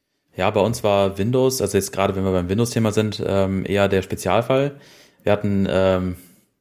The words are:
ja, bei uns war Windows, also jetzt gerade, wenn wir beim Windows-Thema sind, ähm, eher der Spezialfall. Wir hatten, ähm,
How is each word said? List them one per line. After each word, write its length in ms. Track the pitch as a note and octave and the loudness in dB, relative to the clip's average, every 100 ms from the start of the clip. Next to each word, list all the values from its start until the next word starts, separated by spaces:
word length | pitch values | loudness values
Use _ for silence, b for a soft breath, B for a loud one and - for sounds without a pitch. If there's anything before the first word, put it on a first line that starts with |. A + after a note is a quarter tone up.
| _ _ _ - | _ _ _ -2
ja, 100 | F#2 | 0
bei 120 | G#2+ | 2
uns 240 | G2+ A#2+ G#2+ | 0 0 0
war 320 | G2+ G2 G2 | 2 2 0
Windows, 440 | G2+ B2+ C3 B2+ | -2 2 0 0
also 160 | G2 G2+ | 0 0
jetzt 140 | - | -2
gerade, 240 | - G2+ F#2+ | -2 -2 0
wenn 80 | |
wir 80 | F#2+ | 0
beim 160 | F#2 F2 | 0 0
Windows-Thema 460 | G2+ A#2 - A2 | -2 0 0 0
sind, 280 | G#2 G#2+ - - | 0 -2 -2 -2
ähm, 400 | G2 F#2+ F#2+ - | 0 0 -2 -2
eher 220 | G2+ G2 | 0 2
der 120 | G2 | 2
Spezialfall. 720 | F#2 F#2+ F#2 G2 A#2 C3 C#3 C#3 b b b b | -2 -6 0 0 2 0 0 -4 b b b b
Wir 100 | - | 0
hatten, 340 | G2+ G#2 G2 G2 | 0 0 0 0
ähm, 460 | F#2 F#2+ F#2 F#2 F2+ b b _ _ | 2 2 2 -2 -6 b b _ _